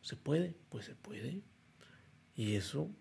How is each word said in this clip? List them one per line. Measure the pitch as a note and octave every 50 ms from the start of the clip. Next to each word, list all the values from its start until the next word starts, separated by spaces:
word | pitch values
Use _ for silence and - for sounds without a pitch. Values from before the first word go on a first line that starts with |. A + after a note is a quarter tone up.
¿Se | - - -
puede? | - - C#3+ D3 E3 F3+ F3 E3+ - - -
Pues | - - -
se | - -
puede. | - - - G#3 G#3 G#2+ C3 D#3+ G3 G3+ - - - - - - - - - - - - - - - - - -
Y | - A2+ G#2 G#2
eso, | G2+ F#2+ - - C#3 D#3 F3+ G#3 -